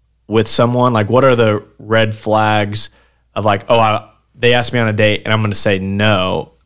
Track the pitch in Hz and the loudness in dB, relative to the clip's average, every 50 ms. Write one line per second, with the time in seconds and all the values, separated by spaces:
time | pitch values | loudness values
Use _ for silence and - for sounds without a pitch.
0 | _ _ _ _ _ - 104 113 107 - - - 120 120 123 123 123 123 120 107 | _ _ _ _ _ -2 -2 -2 0 0 0 0 0 0 2 0 0 2 2 0
1 | 107 101 110 127 135 135 123 117 117 110 104 107 - - _ - 110 107 110 113 | 0 2 2 2 4 4 4 4 2 2 0 -2 -6 -12 _ -20 -6 -2 0 0
2 | 110 110 107 - - 110 107 107 107 107 107 107 104 101 104 107 - - - _ | 0 0 -4 -6 -4 -2 0 2 2 2 0 0 -2 -4 -6 -8 -10 -12 -14 _
3 | _ _ _ _ _ _ _ 113 101 107 101 101 - - 120 113 113 107 107 110 | _ _ _ _ _ _ _ -4 -2 0 0 -2 0 0 2 2 2 2 0 -2
4 | - - _ _ _ _ _ - 120 120 120 123 117 - 127 120 113 110 107 104 | -6 -10 _ _ _ _ _ -2 0 0 2 0 0 -2 -2 -2 -2 -2 0 0
5 | 107 107 104 95 - 110 110 110 107 104 101 - - 107 98 95 95 98 98 101 | 2 0 0 -2 -2 -2 -2 0 0 -2 -2 -2 -2 0 -2 -2 -2 -4 -2 0
6 | 107 110 104 92 92 92 92 78 - - _ _ _ | 0 2 2 2 0 -2 -4 -4 -6 -10 _ _ _